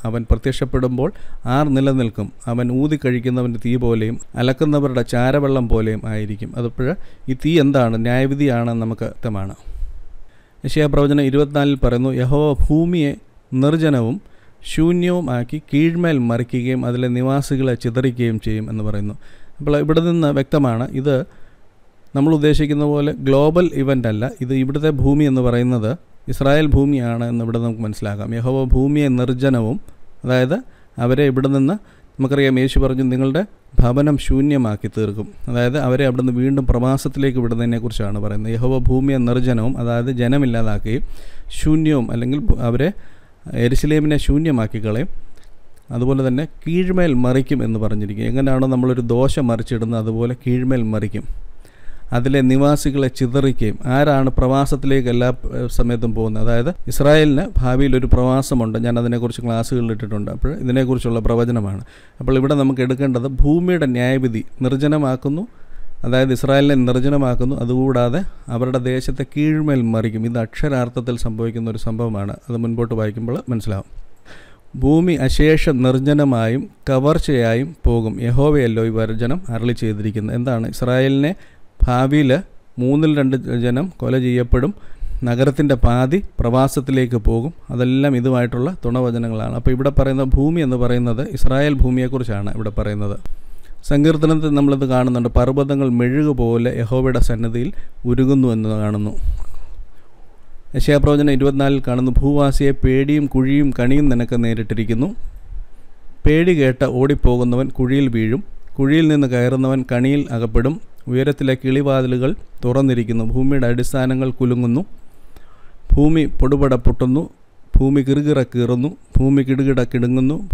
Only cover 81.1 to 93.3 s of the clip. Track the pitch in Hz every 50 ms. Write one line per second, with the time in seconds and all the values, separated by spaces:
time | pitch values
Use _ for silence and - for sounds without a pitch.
81.1 | 135 139 143 151 196 - - - - - - - _ - - - 123 123 131 135
82.1 | 143 151 147 131 127 165 196 - - - - - - - 123 127 139 147 160 156
83.1 | 151 147 139 131 131 131 120 127 120 120 117 123 123 127 165 190 - - 123 120
84.1 | 127 135 127 123 123 123 123 120 - 123 123 170 202 - - - - - - -
85.1 | - - 123 123 120 120 135 147 135 - 151 143 139 123 - 120 120 123 127 131
86.1 | 151 196 202 - - - 120 120 117 127 131 135 - 147 131 135 135 131 127 120
87.1 | 123 117 110 - 117 113 117 156 170 - - - 139 120 123 127 127 135 139 143
88.1 | 135 123 120 131 127 123 120 120 120 120 127 156 185 - - 120 120 127 127 123
89.1 | 117 117 117 117 113 110 110 117 120 123 - - 131 127 135 143 139 135 135 135
90.1 | 131 131 135 131 - 135 135 151 165 170 156 127 127 123 120 120 120 123 123 120
91.1 | 113 110 147 220 156 113 - - 131 135 143 151 147 131 127 127 123 127 127 127
92.1 | 127 131 123 107 104 101 101 101 - 110 110 104 104 - 107 107 104 104 101 101
93.1 | 98 - - -